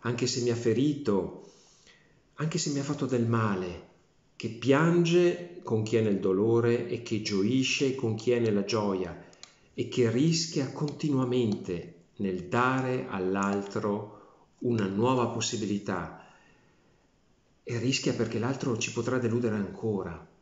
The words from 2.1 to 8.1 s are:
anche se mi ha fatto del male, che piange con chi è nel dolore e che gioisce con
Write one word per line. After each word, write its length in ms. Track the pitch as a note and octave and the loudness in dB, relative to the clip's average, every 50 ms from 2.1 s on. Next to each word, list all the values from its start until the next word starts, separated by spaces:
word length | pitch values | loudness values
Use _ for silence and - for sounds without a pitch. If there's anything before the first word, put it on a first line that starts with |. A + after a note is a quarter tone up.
| _ _ _ _ _ | _ _ _ _ _
anche 200 | - D3 D#3+ - | -4 -4 -2 -2
se 140 | E3 - D#3 | -2 -2 -2
mi 80 | C#3+ C#3 | -2 -2
ha 40 | |
fatto 220 | C3 C#3+ D3 D3 C#3 | -2 -2 -2 -2 -2
del 220 | B2 B2+ A#2+ A#2 | 0 2 2 2
male, 600 | A2+ A#2 A#2 A2+ G#2+ G2 F#2 F#2 F2 F2 F2+ - - - _ _ _ _ _ _ _ _ | 2 2 2 2 2 0 -2 -4 -6 -8 -12 -14 -20 -20 _ _ _ _ _ _ _ _
che 140 | _ - A2 | _ -8 -8
piange 1120 | A2+ - A#2 B2 C3+ C#3+ D#3+ E3+ E3+ F3 E3+ E3 E3+ F3 F3 F3 F3 - - - - - | -8 -4 2 4 6 6 6 6 6 4 4 6 6 6 4 4 2 0 -8 -12 -14 -14
con 200 | - - A#2 A2 | -4 -2 0 0
chi 140 | G#2+ - A#2+ | 0 2 2
è 40 | A2+ | 2
nel 200 | A2 G#2+ G2+ F#2+ | 4 4 2 2
dolore 680 | F#2+ G2 F#2 F#2+ G#2 A2+ A#2 A#2 A#2 A#2 A#2 B2 A#2+ - | 2 2 2 4 4 4 4 4 4 4 2 2 0 -4
e 140 | B2 A#2 | -6 -8
che 200 | - - A#2 G#2 | -4 -4 -4 -4
gioisce 720 | - - G#2 F#2+ G2 A2 B2+ C3 B2+ B2+ C#3+ - D3 C3+ B2+ | -2 0 0 2 2 2 2 2 2 2 0 0 0 0 0
con 200 | - - A2+ | 0 0 -2